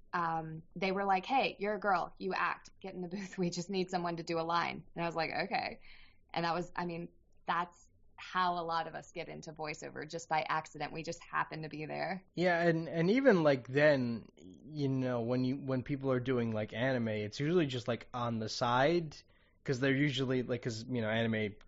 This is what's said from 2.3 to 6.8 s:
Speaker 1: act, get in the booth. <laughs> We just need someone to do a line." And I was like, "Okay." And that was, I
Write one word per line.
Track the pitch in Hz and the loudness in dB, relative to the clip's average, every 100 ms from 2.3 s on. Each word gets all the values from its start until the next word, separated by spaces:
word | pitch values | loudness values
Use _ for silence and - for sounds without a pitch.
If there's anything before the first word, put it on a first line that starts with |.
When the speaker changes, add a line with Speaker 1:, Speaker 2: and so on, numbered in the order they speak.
| - | -2
Speaker 1:
act, | 170 - - - | -2 -2 -10 -16
get | 190 | -12
in | 175 | -8
the | 180 | -6
booth. | 202 185 - | -6 -8 -2
<laughs> | |
We | 180 | -2
just | 175 170 | -2 -4
need | 190 185 | -2 0
someone | 185 175 165 | -2 -2 -4
to | |
do | 165 165 | -2 -2
a | |
line." | 165 170 165 - - - | 0 0 0 -4 -10 -4
And | |
I | 170 | -4
was | 165 | -2
like, | 156 - 190 | -2 -2 -2
"Okay." | 185 - - - - - - _ | -2 -4 -8 -16 -20 -20 -20 _
And | - 170 | -4 0
that | 165 | -2
was, | 165 | -4
I | - | -6